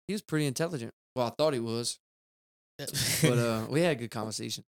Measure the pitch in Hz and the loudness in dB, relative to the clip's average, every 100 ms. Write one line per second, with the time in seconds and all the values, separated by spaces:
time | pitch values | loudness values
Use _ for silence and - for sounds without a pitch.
0 | - 208 - 156 147 123 165 160 117 - | -8 -8 -2 0 0 0 -2 -4 -8 -12
1 | _ - 120 - 151 135 113 117 120 - | _ -2 -2 4 2 4 0 -2 -4 -6
2 | _ _ _ _ _ _ _ - - - | _ _ _ _ _ _ _ -14 -8 -2
3 | - - 156 120 117 110 113 135 175 139 | 0 4 4 4 2 0 0 2 2 0
4 | 117 120 107 104 113 - | -4 -6 -6 -6 -6 -8